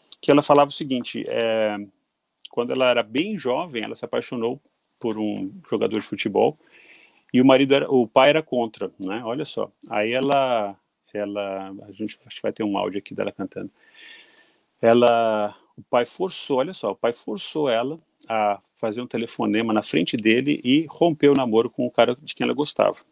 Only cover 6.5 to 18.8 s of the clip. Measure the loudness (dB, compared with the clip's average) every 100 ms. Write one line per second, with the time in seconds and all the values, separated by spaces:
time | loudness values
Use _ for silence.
6.5 | -2 _ _ _ -20 _ _ _ 4 6
7.5 | 6 6 2 4 2 4 4 6 4 0
8.5 | -4 -4 -6 -10 -8 -8 -6 -6 -6 -6
9.5 | -6 -8 _ -6 -2 0 0 2 2 2
10.5 | 0 -2 -8 _ _ _ -8 -6 -6 -6
11.5 | -8 -10 -16 -16 -10 -10 -10 -20 -8 -6
12.5 | -4 -4 -2 -4 -6 -8 -6 -6 -6 -10
13.5 | -10 -14 _ _ -20 -20 -20 -20 _ _
14.5 | _ _ _ 4 6 6 4 2 0 -2
15.5 | -8 _ -20 -2 -2 0 -4 -8 -8 -4
16.5 | -2 -2 -4 -6 -2 -4 -4 -8 -10 -8
17.5 | -4 0 0 -2 -8 _ _ -6 -2 0
18.5 | -2 _ _